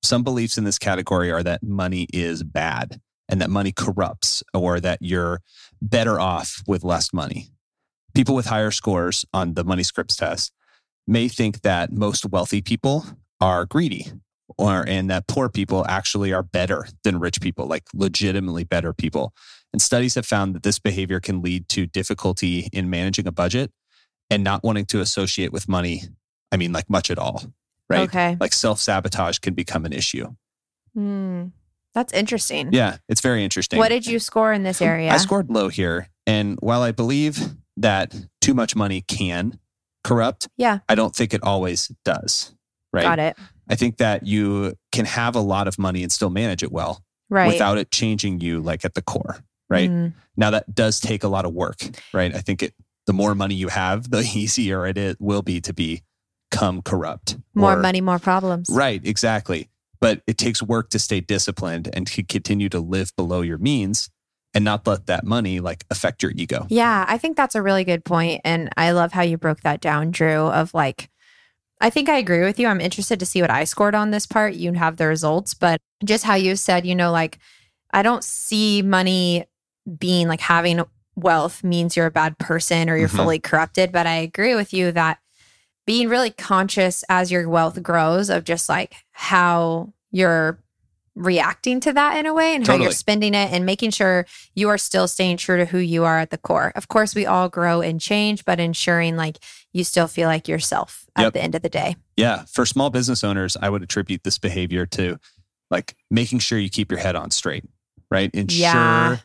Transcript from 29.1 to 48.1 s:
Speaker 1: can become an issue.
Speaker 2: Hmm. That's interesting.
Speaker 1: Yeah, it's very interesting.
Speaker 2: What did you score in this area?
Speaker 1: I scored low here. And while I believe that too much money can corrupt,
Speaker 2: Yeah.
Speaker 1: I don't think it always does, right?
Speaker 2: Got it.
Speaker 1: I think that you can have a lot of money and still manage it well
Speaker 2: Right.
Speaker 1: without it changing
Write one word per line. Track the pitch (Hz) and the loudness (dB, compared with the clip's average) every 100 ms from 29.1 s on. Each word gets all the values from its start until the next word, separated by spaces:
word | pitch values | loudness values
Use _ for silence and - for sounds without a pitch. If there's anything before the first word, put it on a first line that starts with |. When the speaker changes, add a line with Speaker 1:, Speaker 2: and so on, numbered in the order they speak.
| - 87 85 | -2 -2 -2
Speaker 1:
can | - | -4
become | 90 87 87 82 | -4 -4 -4 -4
an | |
issue. | 67 - 62 - - _ _ _ _ _ | -4 -4 -4 -10 -14 _ _ _ _ _
Speaker 2:
Hmm. | 220 202 202 190 180 180 - _ _ _ - | -6 -6 -4 -6 -6 -8 -14 _ _ _ -6
That's | 247 | -2
interesting. | - 214 233 - 147 147 | -2 -2 -2 -4 -4 0
Speaker 1:
Yeah, | 208 110 - _ | 2 2 -2 _
it's | - | -2
very | 131 117 | 0 0
interesting. | 98 - 90 - | 0 -2 -2 2
Speaker 2:
What | 226 | 2
did | 240 233 | 2 -2
you | 233 | -4
score | 226 - 220 | -2 0 2
in | 214 | 2
this | 190 185 | -2 0
area? | 170 165 160 | 2 2 2
Speaker 1:
I | 156 | 2
scored | 190 196 160 | 2 0 0
low | 110 98 | 0 0
here. | 90 90 85 90 _ - | 0 -2 -2 -6 _ 0
And | 107 101 98 | 0 0 -2
while | 107 117 | 0 0
I | 120 | 0
believe | 110 117 139 151 147 - - _ - | 0 0 2 0 -2 -8 -8 _ 0
that | 110 98 92 107 92 _ | 2 2 0 -6 -16 _
too | - | 2
much | 131 110 110 | 2 2 0
money | 101 95 | 0 -2
can | 90 - 92 87 98 - _ _ _ _ | -6 -4 -4 -2 -4 -6 _ _ _ _
corrupt, | - 120 113 - - - | 0 2 2 -2 -10 0
Speaker 2:
Yeah. | 240 208 - | 0 0 2
Speaker 1:
I | 110 | 2
don't | 110 - | 2 0
think | 117 | -2
it | 101 | 0
always | - 98 90 87 - 127 - | 0 0 0 -2 -6 -6 -4
does, | 87 101 - - _ _ _ _ | -4 -2 -4 -4 _ _ _ _
right? | - | 0
Speaker 2:
Got | 175 165 | 2 2
it. | 156 - 190 _ _ | -2 -4 -16 _ _
Speaker 1:
I | 110 | -2
think | 120 110 | 0 2
that | 113 104 98 | 0 0 0
you | 104 101 101 98 - _ | 0 2 0 -2 -6 _
can | - 107 | -4 -2
have | - 117 120 | -2 -2 0
a | |
lot | 101 98 98 | 0 0 -2
of | 95 | -2
money | 95 90 | -2 -2
and | 90 | -2
still | - 101 | -2 0
manage | 90 113 90 | 0 -2 -2
it | 76 | -4
well | 71 - - _ _ _ | -4 -6 -6 _ _ _
Speaker 2:
Right. | 196 185 | 2 4
Speaker 1:
without | - 104 104 | 4 2 0
it | 98 | -2
changing | - 113 | -2 0